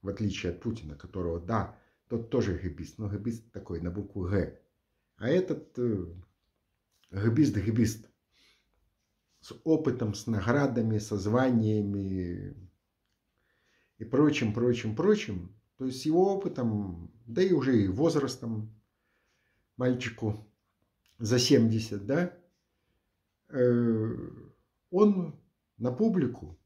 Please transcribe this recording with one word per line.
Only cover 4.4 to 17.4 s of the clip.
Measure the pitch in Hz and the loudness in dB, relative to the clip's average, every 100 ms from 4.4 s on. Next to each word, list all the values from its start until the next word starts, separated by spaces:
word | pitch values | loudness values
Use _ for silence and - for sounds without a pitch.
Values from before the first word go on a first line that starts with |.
| 78 - _ _ _ _ _ _ | 0 -6 _ _ _ _ _ _
А | 110 | 0
этот, | 170 185 151 - - | 2 2 -4 -8 -4
э, | 123 104 87 87 - _ _ _ _ _ _ _ _ | -2 -2 -6 -14 -20 _ _ _ _ _ _ _ _
гэбист-гэбист | 98 107 113 143 101 98 110 113 - - _ _ _ _ _ _ _ _ _ _ _ _ _ | -2 0 4 4 2 0 2 2 0 -14 _ _ _ _ _ _ _ _ _ _ _ _ _
с | - - | -20 -10
опытом, | - 156 151 120 113 | 0 2 2 -2 -2
с | 104 - | -4 -2
наградами, | 110 95 131 139 117 110 110 | -2 2 2 2 2 0 0
со | 101 104 | -2 -4
званиями | 98 120 131 120 110 107 101 101 98 95 90 87 95 - 92 _ _ _ _ _ _ _ _ _ _ _ _ _ | 0 2 4 4 4 2 0 -2 -4 -4 -4 -6 -10 -14 -20 _ _ _ _ _ _ _ _ _ _ _ _ _
и | |
прочим, | 113 131 151 147 113 | -2 4 4 4 0
прочим, | 107 120 120 113 | 2 2 2 -2
прочим. | 110 180 208 - 95 87 - _ _ | 0 2 2 2 -8 -8 -18 _ _
То | 131 | -6
есть | 123 | -4
с | |
его | 156 160 190 | 0 4 4
опытом, | 190 190 - 120 107 101 85 87 - - | 2 -4 -2 -2 -2 -4 -8 -14 -18 -8
да | 117 | 0